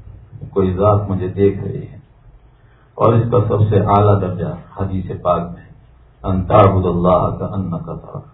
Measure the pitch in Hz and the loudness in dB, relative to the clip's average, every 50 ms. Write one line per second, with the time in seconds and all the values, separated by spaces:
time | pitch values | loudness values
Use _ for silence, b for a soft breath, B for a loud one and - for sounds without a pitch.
0 | - - - - - - - - - - - 98 95 92 92 95 98 107 104 101 | -20 -20 -20 -20 -20 -20 -20 -18 -16 -6 -2 0 0 0 0 2 2 2 2 2
1 | - - 90 92 90 92 - 98 101 95 - - - - - - - - - - | 0 -2 -4 -4 -6 -6 -2 2 2 2 2 0 -6 -8 -8 -10 -12 -14 -16 -20
2 | - _ _ _ _ - - - _ _ _ b b b b b b b b - | -20 _ _ _ _ -20 -20 -20 _ _ _ b b b b b b b b 0
3 | 110 110 117 117 117 117 - - - - - - - - 107 98 - 101 101 101 | 2 4 4 4 2 2 2 0 2 2 0 0 2 2 2 2 2 4 4 4
4 | 104 101 95 92 92 90 85 82 85 82 - - - - - - 98 92 95 92 | 4 4 4 2 2 -2 -4 -6 -6 -8 -8 -10 -14 -14 -8 -6 -6 -4 -4 -6
5 | - - - - - 90 87 85 85 87 87 - - - - - _ _ _ _ | -6 -6 -8 -4 -2 0 0 0 -2 -6 -10 -14 -18 -20 -20 -20 _ _ _ _
6 | _ _ _ _ - 98 95 92 92 - 90 - 98 98 98 95 87 87 85 87 | _ _ _ _ -6 -4 -2 -2 0 2 4 6 6 6 4 2 0 0 0 0
7 | 87 90 90 87 - 104 - - 92 87 101 98 92 85 82 78 - 85 82 - | 2 2 2 2 2 0 -4 -6 -8 -6 -6 -6 -6 -6 -6 -8 -10 -10 -14 -14
8 | - - - - - - | -14 -14 -14 -16 -16 -16